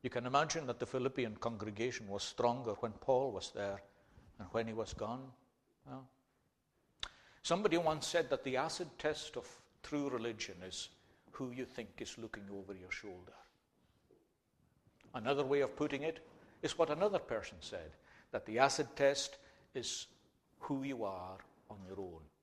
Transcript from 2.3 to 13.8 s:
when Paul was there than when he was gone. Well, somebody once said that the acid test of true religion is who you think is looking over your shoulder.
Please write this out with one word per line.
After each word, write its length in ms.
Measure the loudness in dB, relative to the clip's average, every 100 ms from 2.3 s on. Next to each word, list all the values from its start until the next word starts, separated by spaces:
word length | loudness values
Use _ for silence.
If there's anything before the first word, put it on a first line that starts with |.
| 2 2 2 -2
when 180 | -2 -4
Paul 400 | -4 2 4 4
was 180 | -2 -6
there 300 | -4 -4 -4 -10 _ _ -20 -20 -14
than 80 | -4
when 180 | -2 0
he 60 |
was 220 | -2 -4
gone. 380 | -4 -4 -4 -10 -18 _ _ _ _ -16
Well, 220 | -14 -16 _ _ _ _ _ _ _ _ _ -12 -12 -20 -10
somebody 340 | 2 4 6 6
once 300 | 4 4 4
said 240 | 4 6
that 140 | 2
the 120 | 4 2
acid 420 | 2 0 -6 0
test 380 | 0 0 -4 -8
of 240 | -10 -16 _ _
true 260 | -4 0 0
religion 540 | 0 0 -2 -6 -8
is 260 | -8 -8 -10 -12 _ _ -20
who 180 | -8 -6
you 140 | -6
think 360 | -8 -8 -10 -8
is 180 | -10 -8
looking 300 | -10 -10 -10
over 240 | -10 -8
your 160 | -10 -8
shoulder. 440 | -10 -8 -12 -16 -20 -20 _ _ _